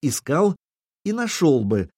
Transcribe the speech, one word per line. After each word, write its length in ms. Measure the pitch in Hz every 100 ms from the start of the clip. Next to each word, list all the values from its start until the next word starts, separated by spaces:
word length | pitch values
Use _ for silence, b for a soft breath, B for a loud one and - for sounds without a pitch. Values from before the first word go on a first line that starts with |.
Искал 540 | 139 117 - 147 202 196 _ _ _ _
и 80 | -
нашёл 520 | 220 233 - 165 131
бы 260 | 104 107 85